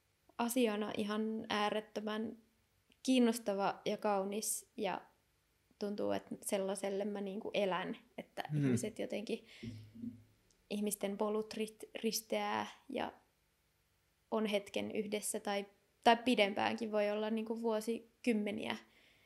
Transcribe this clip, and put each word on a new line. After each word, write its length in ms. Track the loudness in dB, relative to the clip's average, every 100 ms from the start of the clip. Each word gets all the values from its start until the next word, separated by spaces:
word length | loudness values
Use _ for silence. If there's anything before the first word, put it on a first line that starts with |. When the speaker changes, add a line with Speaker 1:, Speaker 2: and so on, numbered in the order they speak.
| _ _ _ -2
Speaker 1:
asiana 540 | 2 4 4 2 -2 -2
ihan 500 | 0 0 0 -2 0
äärettömän 880 | 2 2 0 -4 -6 -4 -2 -4 -8 -18 _ _ _ _ _
kiinnostava 800 | 4 6 6 4 0 0 0 0
ja 120 | -2 0
kaunis 720 | 2 2 2 -2 -2 -4 -6 -4
ja 240 | -2 -2 -6 _ _ _ _ _ _ -8
tuntuu, 320 | -6 -2 0
että 240 | 0 -4 -10
sellaiselle 640 | -2 -2 0 -2 -2 -2
mä 160 | -2 -4
niinku 300 | -6 -6 -2
elän, 420 | 0 2 0 -2 -8 -12 -14
että 260 | -12 -10 -2
Speaker 2:
Hmm. 140 | 2
Speaker 1:
ihmiset 340 | 4 2 0 -4
jotenkin, 480 | -4 -4 -4 -6 -8 -14 -12 -12 -16 -12 -12 -12 -20 _ _ _ -8
ihmisten 480 | -4 -2 -2 -2 0
polut 360 | 0 0 -2
rit-, 360 | -4 -6 -8 -12 -4
risteää 640 | -2 -2 -2 -2 0 -2 -4 -8 -8
ja 240 | -4 -4 -8 _ _ _ _ _ _ _ _ _ _ -4
on 160 | 0 2
hetken 440 | 0 0 -4 -4
yhdessä 480 | -2 -2 -2 -2 -4
tai, 260 | -2 -2 -4 _ _ _
tai 120 | 6 6
pidempäänkin, 760 | 6 4 4 4 0 0 0
voi 180 | 2 2
olla 200 | 2 0
niinku 320 | -2 -2 -2
vuosikymmeniä 1120 | 0 0 -2 -4 -6 _ 2 2 2 -2 -4 -6 -8 -20 -20 _